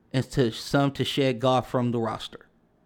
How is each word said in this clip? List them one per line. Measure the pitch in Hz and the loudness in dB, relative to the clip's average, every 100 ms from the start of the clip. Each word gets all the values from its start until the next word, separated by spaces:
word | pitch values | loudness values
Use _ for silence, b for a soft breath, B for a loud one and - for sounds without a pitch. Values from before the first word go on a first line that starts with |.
| _ | _
and | 131 123 | -4 -2
to, | - 117 | 2 0
some | 110 - 143 139 | 0 -2 2 2
to | 135 | 0
shed | 127 - 135 113 | -2 0 0 2
Goff | 127 127 120 | 2 2 0
from | 131 123 | -2 0
the | 120 | 0
roster. | 110 - - - - _ _ _ | -2 -6 -10 -18 -20 _ _ _